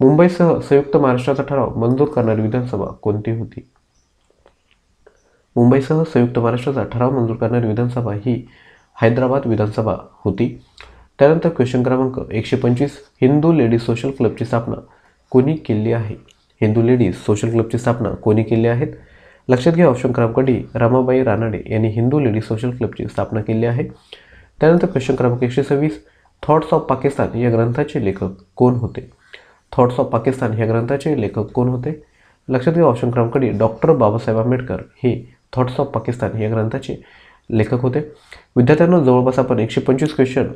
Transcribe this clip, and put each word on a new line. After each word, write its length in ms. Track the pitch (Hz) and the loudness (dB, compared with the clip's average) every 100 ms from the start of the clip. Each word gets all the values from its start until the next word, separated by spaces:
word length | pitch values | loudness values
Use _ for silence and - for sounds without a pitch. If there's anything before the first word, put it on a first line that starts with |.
मुंबईसह 600 | 131 151 175 180 175 - | 4 6 4 4 2 2
संयुक्त 360 | - 139 143 156 | 2 2 2 2
महाराष्ट्राचा 460 | 139 123 123 139 | 2 2 0 -2
ठराव 360 | 139 139 113 - | -2 -2 -2 -2
मंजूर 300 | 113 131 147 | 0 2 0
करणारी 320 | 131 110 110 | 0 0 0
विधानसभा 440 | 110 127 123 104 | 0 -2 -4 -6
कोणती 460 | - - 113 104 110 113 | -8 -6 -4 -4 -4 -6
होती? 300 | 113 - - _ _ _ _ _ _ _ _ _ _ _ _ _ _ _ _ _ _ - | -8 -14 -20 _ _ _ _ _ _ _ _ _ _ _ _ _ _ _ _ _ _ 2
मुंबईसह 460 | 120 135 135 156 | 4 4 2 0
संयुक्त 360 | 160 127 120 120 | 0 0 0 0
महाराष्ट्राचा 440 | 117 120 143 135 | -2 -2 -2 -4
ठराव 380 | 101 117 123 135 | -4 -2 -2 0
मंजूर 160 | 113 107 | -2 -2
करणारी 300 | 113 120 117 | -2 0 0
विधानसभा 480 | 107 123 123 117 | -2 -2 -4 -6
ही 340 | 104 127 117 - _ _ _ _ - | -4 -4 -4 -6 _ _ _ _ 0
हैदराबाद 400 | 117 123 127 139 120 | 2 2 0 0 0
विधानसभा 500 | 113 104 110 110 - - _ | 0 0 -2 -4 -4 -10 _
होती. 380 | 107 95 82 123 _ _ - - _ - | -4 -2 -4 -4 _ _ -20 -20 _ 2
त्यानंतर 300 | 139 160 170 | 4 4 0
क्वेश्चन 340 | 165 123 123 | 0 0 0
क्रमांक 500 | 123 127 131 127 - | 0 0 -2 -4 -6
एकशे 240 | 110 - 127 | -6 -2 0
पंचवीस, 420 | 127 123 143 - - _ | 0 0 -2 -4 -20 _
हिंदू 300 | 131 147 160 | 2 4 4
लेडीज 280 | 165 117 117 | 4 2 2
सोशल 300 | 117 117 139 | 0 -4 -4
क्लबची 340 | 135 110 - | -2 -2 -2
स्थापना 320 | 120 117 117 113 - _ _ _ _ | -4 -2 -4 -8 -12 _ _ _ _
कोणी 260 | 127 135 156 | 2 2 -2
केली 360 | - 107 110 | -2 -2 0
आहे? 220 | 117 107 104 - _ _ _ | -2 -4 -12 -18 _ _ _
हिंदू 220 | 110 110 | 0 2
लेडीज 320 | 117 127 101 87 | 2 4 2 0
सोशल 340 | - 107 120 | -2 -2 0
क्लबची 280 | 117 110 117 | 0 0 -2
स्थापना 320 | 120 120 98 | -2 -2 -4
कोणी 320 | 92 - 107 | -2 0 2
केली 240 | 110 117 117 | 2 2 2
आहे? 200 | 120 147 - - - - _ - | 0 -4 -8 -20 -20 -20 _ -2
लक्षात 240 | 123 165 | 2 2
घ्या 140 | 165 170 | 4 4
ऑप्शन 260 | 123 135 | 2 0
क्रमांक 280 | 123 117 117 | 0 0 0
डी, 220 | 135 117 - | 0 0 -4
रमाबाई 480 | - 117 127 127 131 | -2 2 2 2 2
रानडे 400 | 127 104 113 101 - | 2 0 -2 -4 -4
यांनी 220 | 110 110 | -2 0
हिंदू 320 | 107 120 147 | 0 0 2
लेडीज 240 | 131 110 | 0 0
सोशल 260 | - 110 127 | -2 -4 -4
क्लबची 380 | 123 113 - 113 | -4 -6 -4 -4
स्थापना 320 | - 101 110 | -4 -4 -4
केली 260 | 107 113 117 | -2 -2 0
आहे. 180 | 120 156 - _ - - - _ - | -2 -4 -10 _ -20 -20 -20 _ 0
त्यानंतर 260 | 156 175 185 | 4 4 2
क्वेश्चन 280 | 139 123 | -2 -2
क्रमांक 280 | 131 123 120 | 0 0 0
एकशे 200 | 123 123 | -2 -2
सव्वीस, 420 | 139 139 151 151 - _ _ _ | 0 0 -2 -4 -14 _ _ _
थॉट्स 260 | - 156 - | 0 0 2
ऑफ 80 | 160 | -2
पाकिस्तान 580 | - 127 139 - 101 113 | 0 -2 -2 -2 -4 -2
या 140 | 120 | 0
ग्रंथाचे 520 | 113 117 120 143 143 | 2 0 -2 -4 -4
लेखक 240 | 101 95 95 - _ - | -4 -4 -6 -8 _ 0
कोण 180 | 123 | 2
होते? 360 | 123 107 - - _ _ - _ _ _ - | 2 -4 -8 -14 _ _ -20 _ _ _ 0
थॉट्स 240 | 123 123 | 0 0
ऑफ 60 | 123 | -2
पाकिस्तान 460 | - - 127 120 | -2 -2 -2 -4
या 140 | 110 113 | -2 -2
ग्रंथाचे 540 | 113 117 139 160 151 | -2 -2 -4 -2 -2
लेखक 180 | 101 113 | -2 -4
कोण 300 | 107 - 123 | -4 -2 -2
होते? 340 | 127 127 156 - _ _ _ - | -2 -6 -10 -14 _ _ _ -6
लक्षात 240 | 131 127 | -2 0
घ्या 120 | 160 | 2
ऑप्शन 260 | 160 120 123 | 2 2 -2
क्रमांक 280 | 123 117 135 | 0 -2 0
डी, 120 | 127 | -2
डॉक्टर 420 | 104 110 - 160 | 0 -2 2 2
बाबासाहेब 480 | 151 107 110 117 110 | 4 2 2 -2 0
आंबेडकर 360 | 117 127 127 95 | 0 -2 -4 -10
हे 600 | - _ 127 113 - _ _ - | -12 _ -4 -4 -8 _ _ -4
थॉट्स 240 | 123 123 | -2 -2
ऑफ 60 | 139 | -4
पाकिस्तान 520 | 117 113 117 101 107 | -4 -6 -4 -4 -4
या 120 | 107 | -2
ग्रंथाचे 520 | 113 110 131 - - - _ - _ - | -2 -2 -6 -8 -12 -14 _ -20 _ -4
लेखक 300 | 113 107 123 | -2 0 0
होते. 320 | 127 139 151 - _ - _ - | 0 -2 -6 -12 _ -20 _ 2
विद्यार्थ्यांनो, 480 | 123 151 170 180 | 4 6 6 4
जवळपास 340 | 131 123 127 127 | 4 4 4 0
आपण 200 | 127 117 | 0 0
एकशे 220 | 110 - | 0 -2
पंचवीस 340 | 123 131 151 | 0 0 0
क्वेश्चन 300 | - 127 131 117 | 0 0 0 -4